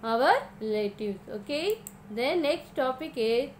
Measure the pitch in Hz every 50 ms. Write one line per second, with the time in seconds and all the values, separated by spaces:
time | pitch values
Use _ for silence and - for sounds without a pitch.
0 | - 226 226 233 254 311 427 554 571 - - - 214 220 214 214 214 202 202 -
1 | 220 208 196 190 - - - 208 202 - 294 294 330 392 440 453 - - - -
2 | - - 208 214 240 269 339 359 311 285 320 339 - - - - 269 254 254 262
3 | 320 311 - - 220 220 226 240 269 285 -